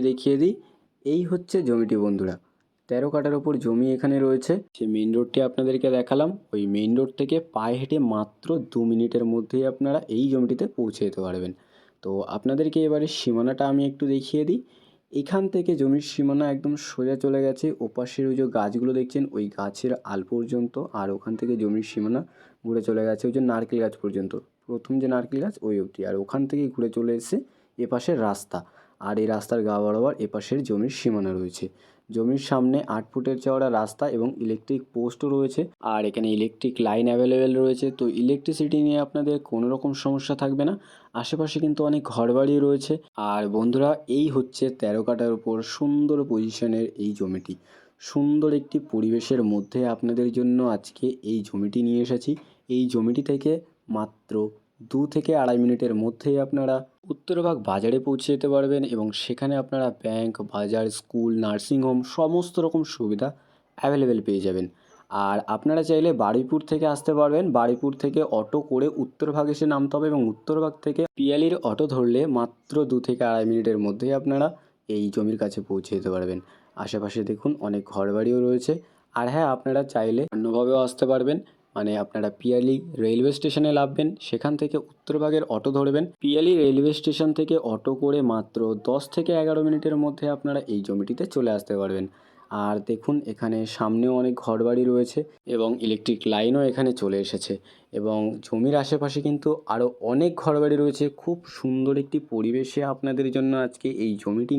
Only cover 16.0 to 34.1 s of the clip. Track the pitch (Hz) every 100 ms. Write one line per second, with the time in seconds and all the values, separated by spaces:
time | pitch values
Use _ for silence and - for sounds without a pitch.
16 | 147 - 139 143 147 139 147 147 - -
17 | 127 135 139 135 135 131 156 - 113 -
18 | 123 - 135 131 131 113 104 117 123 131
19 | 123 143 139 107 104 - 101 98 127 123
20 | - 98 92 120 113 123 120 - 170 107
21 | 98 98 - 110 120 117 107 107 107 -
22 | 107 123 170 _ - _ 113 117 107 110
23 | 110 107 127 123 127 113 113 120 110 -
24 | 104 98 95 - - _ - 120 - 135
25 | 131 127 123 135 185 - 110 101 95 -
26 | 95 98 98 135 135 147 139 127 117 117
27 | 117 117 117 214 269 _ _ - 117 123
28 | 147 151 107 101 - 87 - _ _ -
29 | 98 104 110 107 - 120 107 104 104 107
30 | 131 147 107 107 - 139 131 104 120 135
31 | 131 107 95 92 90 - 90 _ - _
32 | - 113 117 135 139 135 127 139 - 110
33 | 110 135 127 127 135 131 131 113 107 -
34 | -